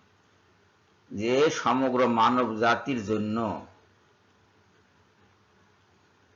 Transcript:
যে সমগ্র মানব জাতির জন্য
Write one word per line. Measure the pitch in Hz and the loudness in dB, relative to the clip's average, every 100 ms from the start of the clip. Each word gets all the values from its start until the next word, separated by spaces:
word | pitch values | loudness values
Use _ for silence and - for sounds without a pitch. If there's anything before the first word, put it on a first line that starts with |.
| _ _ _ _ _ _ _ _ _ _ - | _ _ _ _ _ _ _ _ _ _ -14
যে | 104 110 131 156 | -6 0 2 2
সমগ্র | 156 - 127 135 123 123 | 2 0 0 0 2 2
মানব | 113 113 127 117 110 | 4 2 2 -2 0
জাতির | 117 120 143 123 101 | 0 0 -2 -6 -2
জন্য | 107 107 110 110 82 - - _ _ _ _ _ _ _ _ _ _ _ _ _ _ _ _ _ _ _ _ _ _ _ _ _ | -2 -2 -4 -4 -6 -12 -20 _ _ _ _ _ _ _ _ _ _ _ _ _ _ _ _ _ _ _ _ _ _ _ _ _